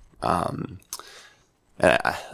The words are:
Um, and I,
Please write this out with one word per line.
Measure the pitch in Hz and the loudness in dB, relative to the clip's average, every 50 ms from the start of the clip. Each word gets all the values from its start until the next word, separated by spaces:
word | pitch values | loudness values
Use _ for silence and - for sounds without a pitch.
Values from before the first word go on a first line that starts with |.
| - - - _ - | -20 -20 -14 _ -2
Um, | - - 87 - - - - - - - 92 - _ - - - - - - - - - _ _ _ _ _ _ _ _ - | 0 0 0 0 -2 -4 -6 -8 -10 -12 -14 -16 _ -16 -16 -16 -18 -20 -20 -20 -20 -20 _ _ _ _ _ _ _ _ 2
and | - 87 64 58 - | 4 6 6 6 4
I, | - - - - - | 0 -2 -2 -10 -14